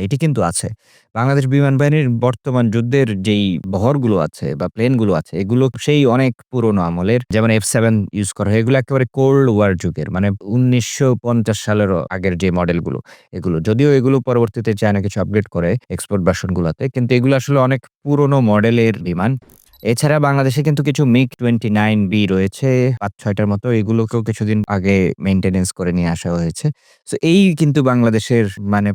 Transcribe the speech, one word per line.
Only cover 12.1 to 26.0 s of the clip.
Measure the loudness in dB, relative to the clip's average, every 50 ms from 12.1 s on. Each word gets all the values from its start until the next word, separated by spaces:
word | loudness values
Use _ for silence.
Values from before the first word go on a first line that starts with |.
| -8
আগের | -4 -4 -4 -2 0
যে | 0 0 0 0
মডেলগুলো, | 0 0 -2 -2 -2 -4 -8 -8 -10 -14 -20 -20 _ _ -14 -8
এগুলো। | -4 -4 -2 -2 0 0
যদিও | 2 2 4 4 4 4
এগুলো | 2 2 0 0 0 0
পরবর্তীতে | 0 2 0 0 -2 -4 -4 -4 -2 0
চায়না | 0 0 0 0 -2
কিছু | -4 -4 -4 -4
আপগ্রেড | -2 -2 -2 -2 -2 -4
করে | -2 -2 -2 -2 -4 -6 _ -10
এক্সপোর্ট | -10 -6 -4 -4 0 0 0
ভার্সনগুলোতে, | 0 0 -4 -4 -2 -2 -2 -2 -4 -4 -6 -6 -4
কিন্তু | -4 -2 0 0 0
এগুলো | 2 2 0 0
আসলে | 0 0 0 2 2 2
অনেক | 0 -2 -4 -12 _ _ _
পুরোনো | -2 0 2 2 2 2 2 2 4
মডেলের | 2 4 2 2 2 2 2 2 0 -2 -4 -6
বিমান। | -4 -2 -2 -2 -2 -4 -8 _ -20 _ _ _ _ _ -4
এছাড়া | -2 -2 0 0 0 2 2
বাংলাদেশে | 2 2 2 2 0 0 0 0 0 0
কিন্তু | 0 0 0
কিছু | -2 0 2 2
মিগ | 4 4 4 2 0 -2 _
টোয়েন্টি | -2 0 0 0 0 0 0 0
নাইন | 2 2 2 0 0 0
বি | 0 0 2 2 2
রয়েছে, | 0 0 -2 -4 -2 -2 0 2 2 2 0 -2 -4
পাঁচ | -6 -10 -10 _
ছয়টার | -4 -4 -2 0 0 0
মতো, | -2 -2 -2 0 0 0
এগুলোকেও | 0 0 0 0 0 0 -2 -4 -2
কিছুদিন | -4 -4 -2 -2 0 0 0 0 -2 -2
আগে | -2 0 2 2 2 2 0 -2 -2 -2
মেইনটেনেন্স | 0 0 2 2 0 0 0 -2 -2 -4 -4
করে | -4 -2 -2
নিয়ে | 0